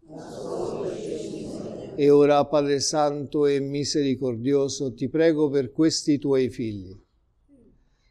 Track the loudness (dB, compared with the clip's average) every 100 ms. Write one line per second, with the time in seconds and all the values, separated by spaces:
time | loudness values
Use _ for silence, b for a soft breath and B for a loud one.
0 | -20 -18 -14 -12 -8 -6 -6 -6 -6 -8
1 | -8 -8 -8 -10 -10 -10 -12 -12 -10 2
2 | 6 8 6 4 2 0 2 0 0 0
3 | 0 -2 -4 0 2 2 -2 -4 -2 0
4 | 0 0 -2 -2 0 2 0 -2 -6 -4
5 | -4 2 2 4 2 0 -2 2 2 2
6 | 0 0 2 2 2 -2 -6 -6 -12 -18
7 | _ _ _ _ _ _ _ _ _ _
8 | _